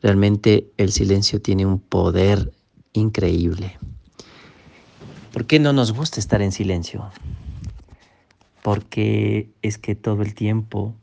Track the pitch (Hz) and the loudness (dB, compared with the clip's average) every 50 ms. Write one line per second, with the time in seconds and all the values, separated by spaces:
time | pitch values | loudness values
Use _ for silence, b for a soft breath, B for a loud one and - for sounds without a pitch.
0 | - 104 101 98 101 104 104 101 - 110 104 101 - - _ - 104 95 95 - | 4 4 4 6 4 4 2 4 4 4 4 4 2 -2 _ -2 0 0 2 0
1 | 101 98 98 98 101 - - 104 - - 98 95 95 98 95 95 - _ - 98 | 2 2 2 2 2 0 -2 -2 -2 0 0 2 2 0 0 -2 -4 _ 0 2
2 | 92 90 87 95 95 98 101 101 101 - - _ _ _ _ _ - _ _ 113 | 2 2 2 4 4 4 4 2 0 -4 -6 _ _ _ _ _ -20 _ _ 0
3 | 110 110 104 - 95 87 87 85 85 85 85 90 98 95 - - - - - - | 0 0 0 0 0 0 2 2 0 0 -2 -4 -6 -10 -10 -12 -16 -16 -16 -18
4 | _ - _ B B B B B B B B B B B B B B B B B | _ -20 _ B B B B B B B B B B B B B B B B B
5 | B - - - - - - 120 117 - - 151 151 143 143 139 123 110 110 120 | B -20 -20 -20 -20 -12 -8 -8 -2 2 2 4 4 4 4 2 2 0 0 -4
6 | 156 160 - - 104 - - 104 101 98 92 - 104 95 92 85 82 - - - | -6 -6 -6 -6 -4 -2 0 0 0 -2 -2 -4 -4 -2 -2 -4 -4 -8 -10 -12
7 | 104 101 - - - - - - - - - - - - - - - b b b | -14 -14 -16 -16 -14 -14 -14 -12 -14 -14 -14 -12 -14 -14 -14 -16 -20 b b b
8 | b b b b b b b _ _ _ _ _ _ 104 104 101 101 - - - | b b b b b b b _ _ _ _ _ _ -2 -2 -2 -2 -6 -4 -2
9 | 113 107 107 107 104 104 107 104 104 - _ _ - 107 104 - - - 104 101 | 0 0 0 0 0 0 -2 -2 -4 -6 _ _ -6 -6 -6 -6 -6 -6 -6 -4
10 | _ 113 107 101 104 104 104 - 110 107 110 113 107 110 - - 104 110 113 - | _ -4 -2 -2 -2 -4 -4 -4 -2 0 0 -2 -2 -4 -6 -6 -6 -6 -8 -12